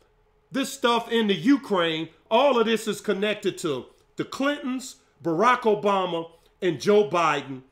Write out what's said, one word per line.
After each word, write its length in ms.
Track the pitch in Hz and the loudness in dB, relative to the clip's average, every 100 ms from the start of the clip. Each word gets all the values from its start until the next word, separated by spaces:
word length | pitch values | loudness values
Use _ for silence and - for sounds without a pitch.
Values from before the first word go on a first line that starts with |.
| _ _ _ _ _ | _ _ _ _ _
This 200 | 226 269 | -6 -6
stuff 400 | - 240 240 240 | -2 0 0 0
in 160 | 233 214 | 0 0
the 80 | 190 | 0
Ukraine, 720 | 175 277 - 196 165 160 160 - - | 2 2 2 0 0 -2 -8 -12 -2
all 300 | 220 285 247 | 2 4 4
of 60 | 220 | 2
this 220 | 220 214 | 0 -2
is 140 | 196 | -6
connected 560 | - 190 208 208 196 - | -4 -2 -2 -2 -4 -4
to 280 | 170 131 - _ _ - | -4 -4 -8 _ _ -10
the 100 | 156 | -8
Clintons, 720 | - 269 294 277 262 - - _ _ | -2 -2 -2 -4 -8 -10 -18 _ _
Barack 380 | 165 165 226 247 | -4 2 2 2
Obama, 680 | 226 208 202 196 180 170 165 - _ _ | 2 0 2 0 0 -4 -8 -14 _ _
and 180 | 185 151 | -4 0
Joe 300 | - 208 208 | 4 4 4
Biden. 520 | 170 165 147 127 131 - | 2 2 0 -4 -12 -14